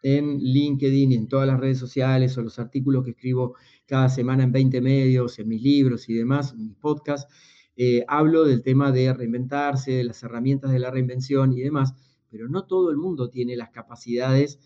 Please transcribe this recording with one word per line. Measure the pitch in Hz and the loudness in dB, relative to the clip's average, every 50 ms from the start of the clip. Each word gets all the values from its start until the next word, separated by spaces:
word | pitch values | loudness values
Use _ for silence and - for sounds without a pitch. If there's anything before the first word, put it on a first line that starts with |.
en | - 135 139 143 147 147 143 139 | 2 2 0 2 0 -2 -4 -4
LinkedIn | 127 127 127 143 147 147 139 139 139 135 135 139 139 131 | -2 0 2 2 2 2 0 0 0 0 2 4 4 4
y | 131 | 2
en | 117 110 127 | 0 0 -2
todas | 135 135 135 | -2 0 0
las | 135 135 127 | 2 0 0
redes | 131 135 131 127 | 0 0 -2 -2
sociales | 127 120 - 139 127 131 131 131 127 127 127 123 | -4 -6 -4 -2 0 2 2 2 2 0 0 -4
o | |
los | 113 113 - - | -8 -8 -8 -10
artículos | 117 - _ 139 135 139 135 131 127 | -12 -6 _ -4 0 0 0 0 0
que | 123 | -4
escribo | 117 _ - 127 127 123 127 123 123 - _ _ _ _ _ | -10 _ -6 -4 -2 -2 -2 -4 -8 -14 _ _ _ _ _
cada | _ 139 131 131 127 | _ 0 2 2 2
semana | 131 131 120 127 131 135 131 | 2 0 -2 0 2 2 2
en | 127 117 | 2 2
veinte | 135 135 131 131 127 | 2 2 2 0 0
medios, | 123 131 135 139 135 131 131 127 123 120 - - | 0 2 2 2 4 4 2 2 0 -2 -6 -8
en | 107 110 | -8 -6
mis | 113 110 | -6 -2
libros | 117 139 143 143 135 131 120 113 - - | 2 2 4 4 4 2 2 -2 -6 -4
y | 113 | -4
demás, | 113 117 123 139 143 139 135 - | -2 0 0 0 -2 -2 -6 -8
en | 117 107 110 | -10 -14 -14
mis | 104 _ | -14 _
podcasts, | - 151 147 143 - - 143 135 135 _ _ _ _ _ _ _ _ _ _ | -4 -4 -4 -4 -4 -8 -8 -8 -8 _ _ _ _ _ _ _ _ _ _
eh, | - 123 123 123 120 120 - | -2 0 2 2 2 0 0
hablo | 143 147 156 156 160 160 160 | 0 2 4 4 6 4 4
del | 147 131 117 | 4 4 2
tema | 120 131 131 135 143 139 127 | 2 2 2 4 4 4 2
de | 127 131 131 131 | 2 2 2 0
reinventarse, | 127 123 113 117 123 127 127 139 143 143 143 143 131 131 135 | -2 -4 -6 -4 -4 -6 -6 -4 -4 -2 -2 -2 -4 -4 -2
de | 127 127 123 | -2 -2 -2
las | 120 117 - 127 | -4 -8 -10 -14
herramientas | 117 117 117 120 135 139 139 - 135 | -12 -10 -4 -2 0 0 0 0 0
de | 131 127 | 0 0
la | 123 127 | -2 -2
reinvención | 131 131 127 123 127 127 131 131 139 135 135 131 | -2 -2 -2 -2 -4 -6 -4 -2 0 2 2 2
y | 127 123 | 2 0
demás, | 127 143 151 143 135 131 131 _ _ _ _ _ _ _ | -2 -2 0 0 0 -2 -2 _ _ _ _ _ _ _
pero | - 107 113 123 | -18 -14 -10 -6
no | 151 190 196 | -6 -6 -6
todo | _ 185 185 185 170 | _ 0 0 0 0
el | 151 | 0
mundo | 143 165 190 180 139 123 120 | -2 -4 -6 -4 -4 -6 -6
tiene | - 123 123 123 123 120 | -4 -6 -6 -6 -6 -8
las | 113 - | -10 -12
capacidades | _ 120 113 _ 120 120 - 120 120 123 127 131 131 135 143 147 147 _ _ | _ -20 -20 _ -20 -20 -8 -6 -4 -2 0 2 4 2 2 2 -2 _ _